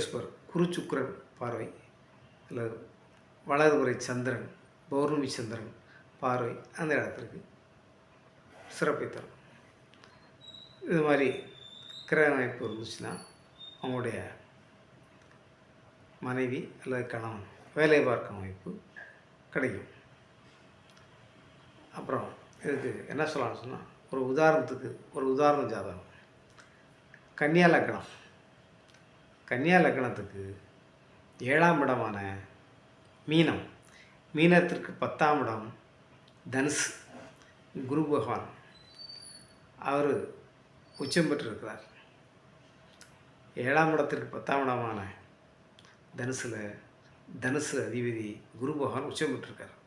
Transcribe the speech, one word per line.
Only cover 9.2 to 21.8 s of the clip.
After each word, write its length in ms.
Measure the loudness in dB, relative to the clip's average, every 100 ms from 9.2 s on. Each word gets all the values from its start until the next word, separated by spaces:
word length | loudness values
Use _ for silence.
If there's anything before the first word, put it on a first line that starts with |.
| -14 -20 -20 -20 -20 -20 -20 -20 -20 -20 -20 -20 -20 -20 -20 -12 0
இது 100 | 2 4
மாதிரி 220 | 4 4 0 -10 -18 -20 -20 -20 -12 0
கிரக 240 | 4 4
அமைப்பு 280 | 4 -2 -4 -8
இருந்துச்சுன்னா, 460 | -8 -10 -10 -10 -10 -14 -20 -20 -20 -20 -10
அவங்களுடைய 400 | -6 -4 -4 -6 -10 -14 -20 -20 -20 -20 -20 -20 -20 -20 -20 -20 -20 -20 -20 -20 -20 -20 -20 -12 -6
மனைவி 340 | -2 -2 -4 -8 -12
அல்லது 220 | -6 -4 -4
கணவன் 340 | -6 -8 -10 -14 -18 -8 2
வேலை 220 | 6 6 6
பார்க்கும் 320 | 0 -4 -10
வாய்ப்பு 300 | -10 -10 -12 -12 -16 -20 -20 -20 -20 -20 -6 -4
கிடைக்கும். 340 | -2 -6 -12 -20 -20 -20 -20 -20 -20 -20 -20 -20 -20 -20 -20 -20 -20 -20 -20 -20 -20 -20